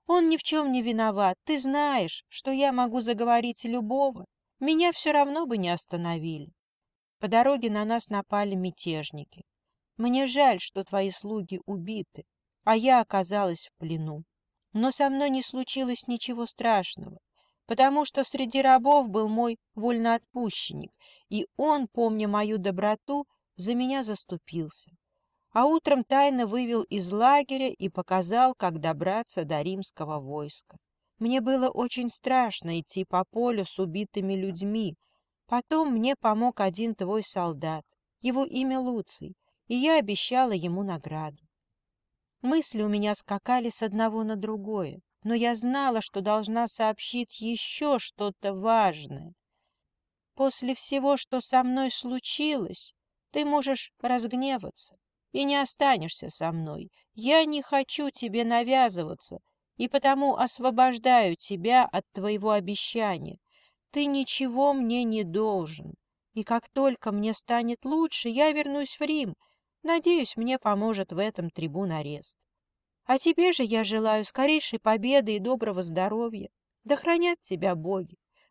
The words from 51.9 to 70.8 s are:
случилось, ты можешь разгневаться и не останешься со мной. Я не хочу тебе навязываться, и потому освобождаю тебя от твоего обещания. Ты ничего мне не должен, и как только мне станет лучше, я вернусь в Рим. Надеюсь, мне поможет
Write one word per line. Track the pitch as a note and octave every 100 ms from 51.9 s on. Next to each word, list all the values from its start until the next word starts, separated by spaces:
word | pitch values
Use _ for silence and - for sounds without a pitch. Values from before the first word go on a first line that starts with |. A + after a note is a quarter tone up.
случилось, | - B3 B3+ - - D4+ C#4 F3+ - - _ _ _ _
ты | D4
можешь | D4 D4 C4+ C4 - _
разгневаться | A#3+ B3 A3+ B3 C4+ B3+ F3+ - - _ _ _ _
и | C4
не | C#4 C#4+
останешься | C4 - C#4 A3 D#3+ - -
со | - E3
мной. | E3 D#3 D#3 - _ _
Я | A3 A#3+ D#4+
не | D4+ D4
хочу | - C#4 F3+ - D4
тебе | - A#3 A3+
навязываться, | A#3 A#3 A#3+ C4 A#3+ F3 D#3+ E3 - - - _ _ -
и | A#3+
потому | C#4 C#4 C#4 C#4 -
освобождаю | B3+ - B3+ A#3 B3+ A#3 B3+ A#3+ F#3+ E3
тебя | - F#3+ G#3+ B3+
от | - F#3+ -
твоего | G3 G#3 G#3 G#3+
обещания. | G#3 F3+ G3+ - A#3 G#3 E3 D#3 - _ _ _ _ _
Ты | C#4+ C#4+
ничего | C#4 C4 - C4 A#3+ C#4+
мне | C4+ A#3 A#3+
не | A#3 A3
должен, | F3 F#3+ A3 F#3+ D#3 D3+ D#3 - _ _ _
и | A3
как | - A#3 -
только | C4+ C4+ A#3+ A3
мне | G3+ G#3+
станет | G#3+ - A#3 A#3 A#3+
лучше, | C4 D#4+ E4 - A#3
я | A#3+ D#4
вернусь | D4+ C#4+ C#4+ C4+ -
в |
Рим. | D4+ D#4 G#3+ - _ _ _ _
Надеюсь, | D#4+ E4 F4 E4+ B3 A3+
мне | A#3 C4
поможет | G#3+ G3+